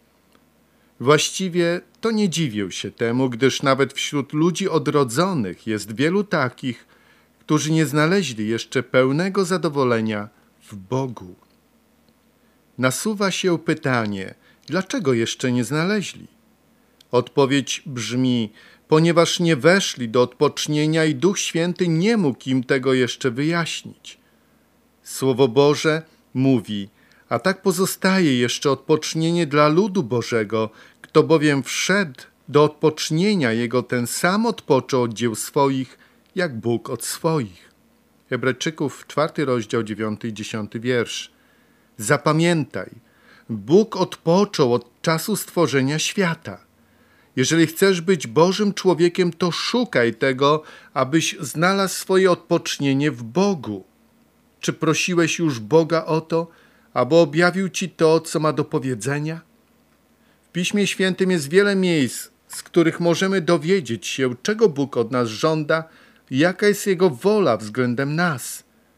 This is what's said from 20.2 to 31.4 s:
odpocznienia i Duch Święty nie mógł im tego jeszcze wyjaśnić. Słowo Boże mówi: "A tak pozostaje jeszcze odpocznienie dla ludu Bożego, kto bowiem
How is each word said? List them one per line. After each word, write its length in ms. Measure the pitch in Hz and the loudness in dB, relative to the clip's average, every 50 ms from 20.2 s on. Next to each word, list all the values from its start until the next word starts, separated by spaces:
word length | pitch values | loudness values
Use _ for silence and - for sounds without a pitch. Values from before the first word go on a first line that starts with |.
odpocznienia 840 | 123 123 - - 147 143 143 - - - 151 151 151 156 156 160 160 | 2 2 2 0 0 0 0 -2 -4 -2 0 0 0 2 2 2 2
i 100 | 160 143 | 0 0
Duch 240 | 123 139 190 196 - | 2 0 0 0 0
Święty 500 | - - - 165 165 180 175 - 185 175 | -4 -4 -2 -2 -2 -2 -2 -2 0 0
nie 280 | 160 160 180 220 233 | 2 2 2 2 2
mógł 320 | 220 180 143 - - - 135 | 2 2 0 0 -2 -2 -2
im 160 | 131 131 120 | -2 0 0
tego 300 | - 147 135 123 135 131 | 0 0 0 2 2 2
jeszcze 360 | 131 127 117 - - - 135 | 2 2 0 -2 -2 -4 -4
wyjaśnić. 880 | 117 123 147 156 170 170 165 - - - - - - _ - - - _ _ _ _ _ _ _ _ _ _ _ _ _ _ _ _ _ | -2 -2 -2 -2 0 -2 -2 -4 -6 -10 -12 -14 -18 _ -20 -20 -20 _ _ _ _ _ _ _ _ _ _ _ _ _ _ _ _ _
Słowo 460 | - - - - 135 135 131 110 139 123 | -18 -14 -8 -2 0 0 2 4 4 4
Boże 540 | 110 139 143 147 147 131 - 156 151 160 156 _ _ _ _ _ - | 4 4 4 4 4 2 0 0 0 -2 -4 _ _ _ _ _ -2
mówi: 540 | 131 131 135 131 117 92 - 107 101 98 98 _ _ _ _ _ _ _ - | 0 2 2 2 2 0 -4 -8 -8 -10 -12 _ _ _ _ _ _ _ -4
"A 100 | 117 123 | -4 -2
tak 240 | - 185 190 - | 0 0 -2 0
pozostaje 760 | - 196 175 175 190 180 - - - 190 190 190 180 151 131 123 | 0 -2 0 0 0 -2 -2 0 0 2 2 4 4 2 2 2
jeszcze 320 | 123 120 - - - 147 | 0 0 -2 -2 0 0
odpocznienie 760 | 135 131 - - 156 151 - - - 156 160 165 170 175 170 | 0 0 0 0 0 0 0 -2 -4 -2 0 0 0 0 0
dla 220 | 139 139 147 147 151 | 0 2 4 4 4
ludu 340 | 156 170 208 214 185 190 | 4 2 2 2 0 -2
Bożego, 680 | 147 104 123 120 110 - 123 113 110 101 110 110 110 107 - - - - _ _ | -2 -2 -2 -4 -2 -2 -2 -2 -2 -2 -2 -2 -2 -4 -6 -12 -20 -20 _ _
kto 200 | - - - 156 | -8 0 4 4
bowiem 400 | 151 127 160 156 | 4 6 4 4